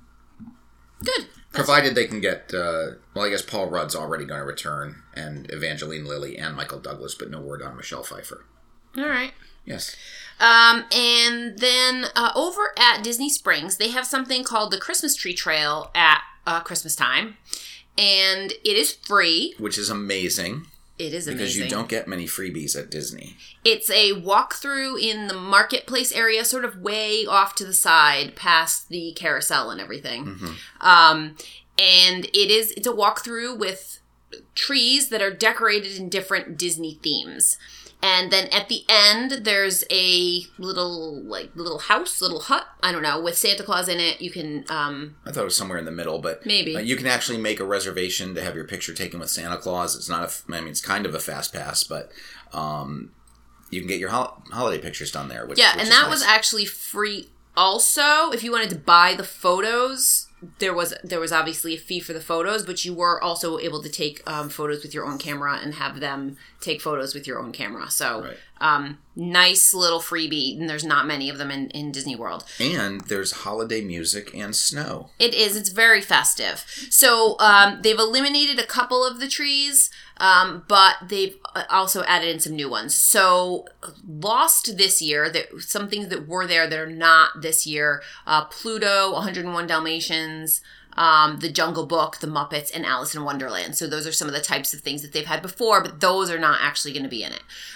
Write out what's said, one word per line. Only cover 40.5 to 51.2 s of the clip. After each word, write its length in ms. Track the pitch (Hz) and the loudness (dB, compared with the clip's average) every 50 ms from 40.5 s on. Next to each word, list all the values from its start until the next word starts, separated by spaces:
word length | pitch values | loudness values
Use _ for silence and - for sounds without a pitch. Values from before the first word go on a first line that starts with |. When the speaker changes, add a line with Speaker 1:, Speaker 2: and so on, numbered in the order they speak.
| _ - | _ -12
Speaker 1:
little, 600 | 180 185 185 180 180 175 175 170 160 160 147 139 | -10 -8 -4 -4 -4 -4 -6 -8 -10 -10 -10 -12
like, 300 | - - 104 92 82 - - | -10 -10 -10 -10 -10 -12 -12
little 240 | 165 - 175 160 147 | -10 -8 -8 -8 -4
house, 420 | - - 208 247 359 - - - | 2 2 2 2 2 -2 -4 -4
little 200 | 190 180 175 151 | -4 -4 -4 -6
hut, 260 | - - 269 339 - - - - - | -4 -2 -2 -2 -2 -4 -6 -4 -2
I 80 | 180 | -2
don't 100 | 175 165 | -2 0
know, 180 | 151 151 143 156 | 0 0 0 0
with 160 | 165 170 170 | -2 -2 0
Santa 280 | - - 208 202 202 196 | 0 0 0 0 -2 -2
Claus 260 | 202 196 180 180 185 | -2 -2 -2 0 0
in 100 | 175 170 | -2 0
it. 220 | 170 165 151 - | 0 -2 -2 -4
You 80 | 175 170 | -6 -10
can, 360 | - 180 160 156 147 147 139 - | -8 -8 -8 -8 -8 -10 -8 -6
um, 460 | 160 156 147 143 143 139 147 151 147 - - | -4 -4 -4 -4 -6 -8 -12 -14 -16 -16 -16
Speaker 2:
I 60 | - | -10
thought 100 | 147 139 | -6 -4
it 40 | 104 | -2
was 120 | 92 87 - | -2 -2 -2
somewhere 220 | 101 95 92 87 | -2 -4 -6 -6
in 60 | 82 | -8
the 40 | 80 | -8
middle, 280 | 82 85 85 80 78 82 | -8 -8 -6 -6 -4 -4
but 260 | - 85 - - - | -4 -6 -6 -6 -4
Speaker 1:
Maybe. 300 | 220 208 202 175 160 - - | -2 0 0 0 -2 -4 -4
Speaker 2:
uh, 20 | |
you 160 | 107 117 127 | -2 -2 -2
can 120 | 120 127 127 | -2 0 0
actually 320 | 123 120 - - 120 113 | 0 0 -2 -4 -4 -4
make 200 | 110 107 110 107 | -2 -2 -2 -2
a 60 | 98 | -2
reservation 680 | 98 101 98 95 98 87 92 92 90 90 - 101 92 92 | -2 -2 -2 -2 -4 -4 -4 -4 -4 -4 -6 -6 -8 -8
to 80 | 85 90 | -8 -6
have 100 | 92 85 | -6 -6
your 120 | 82 80 | -8 -8
picture 280 | 78 98 92 - - 85 | -8 -8 -8 -8 -10 -8
taken 260 | - 95 85 82 87 | -8 -8 -8 -8 -8
with 120 | 80 80 | -6 -6
Santa 260 | - - 82 85 87 87 | -6 -6 -6 -6 -8 -6
Claus. 380 | - 95 90 90 87 85 - | -4 -4 -2 -2 -2 -2 -4
It's 140 | - - 82 | -6 -6 -6
not 120 | 87 82 | -6 -4
a 40 | 85 85 | -4 -6
f-, 160 | - - - - | -8 -10 -10 -10
I 120 | 82 85 | -10 -8
mean, 60 | 80 80 | -8 -8
it's 120 | 78 - | -6 -6
kind 280 | - - 98 104 104 90 | -4 -4 -4 -4 -2 -4
of 80 | 76 | -6
a 40 | |
fast 320 | 78 | -6